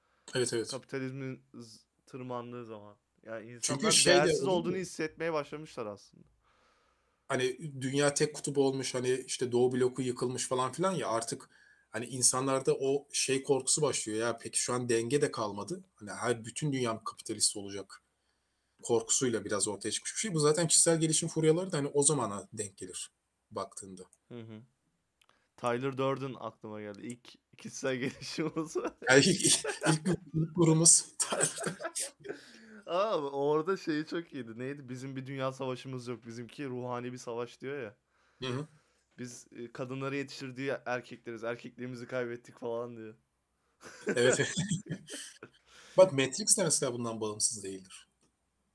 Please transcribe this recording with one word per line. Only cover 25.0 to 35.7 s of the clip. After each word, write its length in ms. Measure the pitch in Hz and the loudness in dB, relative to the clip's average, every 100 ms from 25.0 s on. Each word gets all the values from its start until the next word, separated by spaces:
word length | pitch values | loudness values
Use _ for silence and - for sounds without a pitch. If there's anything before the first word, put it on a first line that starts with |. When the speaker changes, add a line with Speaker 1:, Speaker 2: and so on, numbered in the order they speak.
| _ _ _ _ _ _ | _ _ _ _ _ _
Speaker 2:
Tyler 400 | 120 120 135 131 | -2 0 -2 0
Durden 380 | 135 135 135 117 | 0 0 -4 -8
aklıma 420 | 113 - 107 107 | -10 -10 -12 -10
geldi. 200 | 104 101 120 | -10 -10 -12
İlk 500 | 120 - - _ - | -12 -16 -20 _ -18
kişisel 380 | - - 135 131 | -14 -6 -4 -2
<laughs> 20 | |
gelişim 540 | 131 - 135 - 156 160 | -2 -6 -8 -4 -4 -4
uzmanı. 400 | 156 - - - - | -4 -4 -6 -2 6
Speaker 1:
Yani 140 | 135 190 | 8 8
ilk, 200 | - - | 6 4
ilk, 200 | - 427 - - | 4 2 0 2
ilk, 220 | 156 185 165 - | 4 2 0 0
ilk 220 | 160 160 180 | -2 0 4
gururumuz 500 | 160 160 165 - - - | 6 8 8 8 4 -4
Tyler. 280 | - - - - - - 339 - - - 202 - - - 220 214 - | -4 0 0 -2 -6 -6 -8 -6 -8 -8 -12 -12 -16 -20 -20 -16 -2
Speaker 2:
Aa, 320 | 170 220 175 | 0 2 0
orada 560 | 139 139 143 156 156 190 | 0 0 2 4 2 0
şeyi 280 | - 151 156 | 0 -2 -2
çok 280 | 175 165 | -6 -6
iyiydi. 260 | 139 113 113 | -8 -10 -8
Neydi? 300 | 127 143 123 | -8 -8 -10
"Bizim 260 | 127 135 135 | -10 -8 -8
bir 100 | 131 | -8
dünya 260 | 135 131 | -4 -4
savaşımız 560 | 131 131 | -2 -4